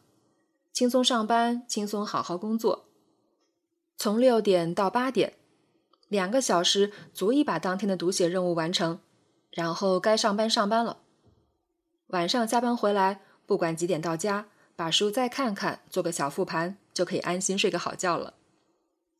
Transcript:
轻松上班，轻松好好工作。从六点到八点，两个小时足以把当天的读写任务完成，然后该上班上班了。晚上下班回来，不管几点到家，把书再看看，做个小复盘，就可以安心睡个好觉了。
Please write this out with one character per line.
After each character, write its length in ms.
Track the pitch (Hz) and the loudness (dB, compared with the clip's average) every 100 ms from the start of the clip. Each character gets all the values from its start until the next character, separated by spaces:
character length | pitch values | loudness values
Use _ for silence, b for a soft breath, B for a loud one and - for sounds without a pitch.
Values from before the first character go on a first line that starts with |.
| _ _ _ _ _ _ _ | _ _ _ _ _ _ _
轻 180 | - 247 | 0 2
松 140 | 254 | 4
上 240 | 254 247 214 | 2 0 2
班， 360 | 233 233 240 - | 2 2 -2 -6
轻 200 | 220 208 | -6 -4
松 180 | 208 208 | -6 -4
好 180 | 131 | -4
好 140 | - 180 | -4 -6
工 200 | 214 226 | -4 -2
作。 300 | 220 - _ _ _ _ _ _ _ _ _ _ _ - | 0 -2 _ _ _ _ _ _ _ _ _ _ _ -6
从 220 | 214 214 | -2 4
六 220 | 254 226 | 4 4
点 320 | 202 180 165 | 4 2 2
到 160 | 175 190 | 0 0
八 220 | 240 254 | 0 0
点， 240 | 247 151 - _ _ _ _ _ _ - | 0 -2 -4 _ _ _ _ _ _ -4
两 240 | 202 185 | -2 0
个 100 | 262 | 0
小 220 | 254 180 | 2 2
时 280 | 175 196 202 B B | 2 2 0 B B
足 180 | - 190 | -4 0
以 120 | 277 | 2
把 160 | 285 165 | 2 0
当 180 | 185 190 | -2 -2
天 100 | 202 | -2
的 80 | 185 | 0
读 160 | 170 | 0
写 160 | 196 170 | 2 2
任 160 | 185 | 2
务 120 | 180 170 | 0 0
完 180 | 160 | 0
成， 260 | 160 165 165 _ _ _ _ _ | 0 -2 -4 _ _ _ _ _
然 220 | - 165 | -6 -4
后 260 | 170 196 185 | -2 0 2
该 180 | 214 220 | 2 2
上 180 | 220 202 | 2 0
班 140 | 220 | 0
上 180 | 226 202 | 0 2
班 160 | 226 | 0
了。 200 | 233 - _ _ _ _ _ _ _ _ _ _ - | -2 -6 _ _ _ _ _ _ _ _ _ _ -6
晚 200 | 185 175 | -2 0
上 200 | 254 226 | 0 2
下 120 | 240 | 0
班 160 | 240 240 | 0 0
回 160 | 208 | 2
来， 300 | 208 190 196 B B - | 2 2 0 B B -2
不 100 | 190 | 0
管 220 | 170 165 | 0 -2
几 80 | 175 | -2
点 160 | 160 | -2
到 160 | 165 165 | -2 -2
家， 320 | 208 202 214 b b - | -2 -2 -6 b b -8
把 140 | 165 | -2
书 220 | 160 208 | 0 0
再 180 | 208 247 | 0 -2
看 240 | 247 254 | -2 -4
看， 300 | 202 196 - - | -2 -4 -6 -8
做 140 | 185 | -4
个 100 | 170 | -4
小 160 | 170 143 | -2 -4
复 160 | 156 | -2
盘， 360 | 180 170 170 196 _ | -4 -2 -4 -8 _
就 140 | - 180 | -4 -2
可 100 | 180 | -2
以 40 | |
安 200 | - 175 | -4 -4
心 160 | - 190 | -2 0
睡 140 | 196 | 0
个 80 | 170 | 0
好 160 | - | -6
觉 240 | - 185 156 | -4 -2 -2
了。 160 | - - _ _ _ _ _ _ _ | -6 -14 _ _ _ _ _ _ _